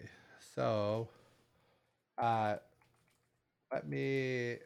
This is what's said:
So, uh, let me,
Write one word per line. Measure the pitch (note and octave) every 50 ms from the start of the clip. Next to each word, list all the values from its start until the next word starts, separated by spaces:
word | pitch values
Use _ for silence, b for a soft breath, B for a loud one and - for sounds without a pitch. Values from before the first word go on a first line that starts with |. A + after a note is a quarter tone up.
| - b b b b b b - - - -
So, | C3 C3 A#2+ A2+ G#2+ G#2 G#2 G#2+ A2+ A#2 - - - - - - _ _ _ _ _ _ _ _ _ _ _ _ _ _ _ _ -
uh, | A#2+ A#2 A2+ A2+ G#2+ G#2+ G#2 - - - _ _ _ _ _ _ _ _ _ _ _ _ _ _ _ _ _ _ _ - C3
let | C#3 D3+ D3
me, | C#3+ C3+ C3+ C3+ C3+ C3+ C3 C3 B2+ B2 A#2+ A#2+ A#2 - -